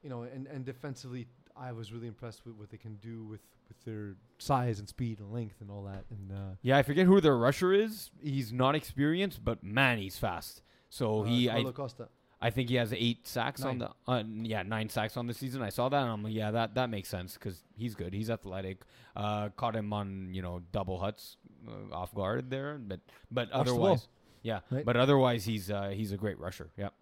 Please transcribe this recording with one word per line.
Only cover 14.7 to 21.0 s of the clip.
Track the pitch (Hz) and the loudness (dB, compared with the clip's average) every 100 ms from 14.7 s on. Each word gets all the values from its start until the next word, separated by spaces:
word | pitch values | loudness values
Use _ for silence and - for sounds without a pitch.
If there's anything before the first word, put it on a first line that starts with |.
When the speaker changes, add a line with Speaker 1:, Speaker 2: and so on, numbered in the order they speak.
| 110 107 | -2 -2
Speaker 2:
sacks | 120 107 - | -2 -2 -2
on | 120 | -6
the | |
season. | 117 131 135 | -4 -6 -4
I | 107 | -4
saw | - 127 | 0 2
that, | 143 | 2
and | 127 | 2
I'm | 107 | -2
like, | 107 | -2
"Yeah, | 110 107 | -2 0
that, | 113 113 110 | 0 0 0
that | 127 | 0
makes | 107 - | -2 -6
sense," | 95 90 - | -6 -8 -8
'cause | 107 87 _ - | -10 -10 _ -6
he's | 117 101 | -6 -4
good. | 87 | -6
He's | 98 110 | -4 -2
athletic. | 113 98 95 95 95 - - - - | -4 -4 -6 -6 -8 -14 -20 -14 -6
Uh, | 104 104 104 - | -2 -2 -4 -2
caught | 120 110 | -2 0
him | 104 | -2
on, | 104 98 95 92 | -4 -4 -6 -6
you | 92 | -6
know, | 90 90 87 | -6 -8 -4
double | 104 95 | -4 -2
huts, | 92 | -2